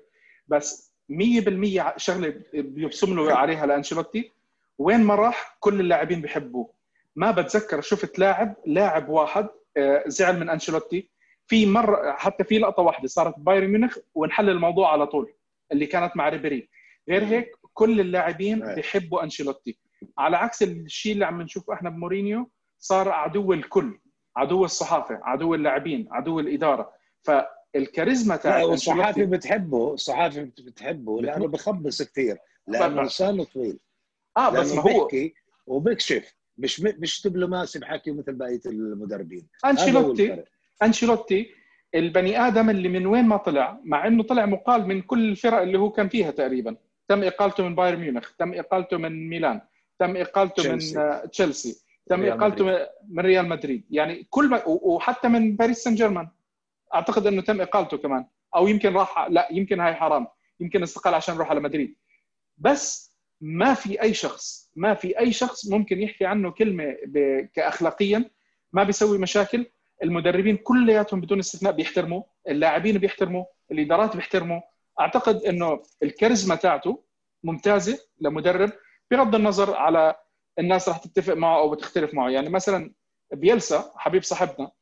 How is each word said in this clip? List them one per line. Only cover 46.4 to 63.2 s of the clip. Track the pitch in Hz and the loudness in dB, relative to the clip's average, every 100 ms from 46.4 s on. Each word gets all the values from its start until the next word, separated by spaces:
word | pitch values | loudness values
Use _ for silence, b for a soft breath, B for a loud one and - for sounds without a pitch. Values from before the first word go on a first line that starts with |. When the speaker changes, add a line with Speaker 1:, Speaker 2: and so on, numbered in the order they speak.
| 131 127 113 110 _ _ - | -2 -2 -6 -10 _ _ -2
Speaker 1:
تم | 202 | 0
إقالته | 185 - 202 202 | 0 0 0 0
من | 180 | -2
بايرن | 170 180 170 | 0 0 0
ميونخ، | 160 120 - - | -4 -6 -8 -6
تم | 175 | -6
إقالته | 175 170 190 180 180 | -6 -4 -4 -2 -4
من | 160 160 160 | -4 -8 -8
ميلان، | 165 156 107 - _ _ _ | -4 -2 -2 -8 _ _ _
تم | 180 180 | -2 -2
إقالته | 180 196 190 190 | -2 0 0 0
من، | 147 123 | -2 -2
Speaker 2:
تشيلسي. | 160 156 | -4 -2
Speaker 1:
آه، | 151 143 - | -2 -2 -6
تشيلسي، | - 175 131 123 - _ _ - | -2 0 0 -8 -12 _ _ -4
تم | 185 | 0
Speaker 3:
ريال | 196 226 | 0 2
Speaker 1:
إقالته | 214 202 | 0 2
Speaker 3:
مدريد. | 190 180 | 2 2
Speaker 1:
من، | - - - 170 | -2 -10 -10 -2
من | |
ريال | 185 185 175 | 4 4 2
مدريد. | 165 143 123 - | -4 -4 -6 -2
يعني | 151 160 175 - | -2 -2 -4 -4
كل | 269 285 | 0 2
ما، | 240 - | 2 0
و-، | 160 185 | 0 2
وحتى | 170 - 240 - | 0 0 0 2
من | 233 220 208 | 4 2 2
باريس | 233 233 | 0 0
سان | 247 | 0
جيرمان. | 220 220 180 165 _ _ _ _ _ _ | 2 2 0 -6 _ _ _ _ _ _
أعتقد | 165 170 226 202 | -2 0 0 2
إنه | 196 | 0
تم | 180 208 | 0 -2
إقالته | 180 208 170 151 | 0 0 -2 -4
كمان. | 143 131 127 _ _ 170 | -4 -4 -6 _ _ 2
أو | 196 | 4
يمكن | 208 202 | 4 2
راح، | 190 185 165 139 | 2 2 0 0
لا، | 175 - | 2 2
يمكن | 165 196 185 | -2 -2 0
هاي | 175 | 0
حرام. | 165 160 147 120 - _ _ | 0 0 0 -2 -10 _ _
يمكن | 175 196 | -4 -2
استقال | 170 - 185 | -2 -2 0
عشان | 165 170 | 0 -2
يروح | 165 156 | -4 -2
على | 147 | -2
مدريد. | 143 151 127 - _ _ _ _ _ _ | -2 -4 -4 -8 _ _ _ _ _ _
بس | 220 285 - - - _ | 0 0 -2 -8 -14 _